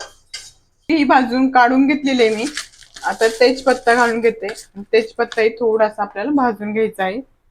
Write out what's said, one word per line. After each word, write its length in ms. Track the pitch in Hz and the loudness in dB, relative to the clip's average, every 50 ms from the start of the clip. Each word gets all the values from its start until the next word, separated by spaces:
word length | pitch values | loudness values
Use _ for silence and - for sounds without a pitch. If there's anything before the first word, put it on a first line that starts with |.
| - - - _ _ _ - - - - - _ _ _ _ _ _ - | -20 -20 -20 _ _ _ -20 -20 -20 -20 -20 _ _ _ _ _ _ -2
ही 140 | 311 320 285 | 0 0 2
भाजून 480 | 247 302 269 262 233 233 262 262 262 | 4 4 2 2 2 0 0 0 2
काढून 360 | 262 254 247 240 254 262 277 269 | 4 4 4 4 4 4 2 2
घेतलेली 360 | 302 294 294 277 269 247 233 | 2 0 0 0 0 2 2
आहे 120 | 220 220 | 2 2
मी. 100 | 208 233 294 - - - - _ - - - - - - | 0 -4 -6 -8 -10 -14 -16 _ -20 -20 -20 -16 -10 -8
आता 240 | 175 190 - 226 226 | -6 -4 0 0 0
तेजपत्ता 680 | 226 - 254 254 262 262 - 269 247 247 - 240 233 | 2 2 2 2 2 0 0 0 0 0 2 0 2
घालून 280 | 247 240 240 226 233 | 2 2 0 0 0
घेते. 260 | 226 233 220 - - 202 220 - - _ - 196 | 0 -2 -2 -2 -6 -10 -10 -12 -16 _ -18 -18
तेजपत्ताही 720 | 202 - - 220 226 220 - - 233 226 - - 220 226 | -6 -2 0 0 0 0 -4 -6 -6 -4 -2 0 0 0
थोडासा 520 | 226 - 247 226 220 226 214 214 214 - | 0 -2 -2 0 0 2 0 0 -2 -4
आपल्याला 300 | 208 202 - 202 208 269 | -8 -8 -8 -8 -4 -2
भाजून 420 | 294 285 262 240 220 208 208 208 208 | 0 0 0 0 -2 -4 -6 -6 -4
घ्यायचा 300 | 220 220 214 220 - 190 | -2 -2 -4 -4 -4 -6
आहे. 180 | 185 196 247 262 _ _ _ _ _ | -6 -6 -8 -10 _ _ _ _ _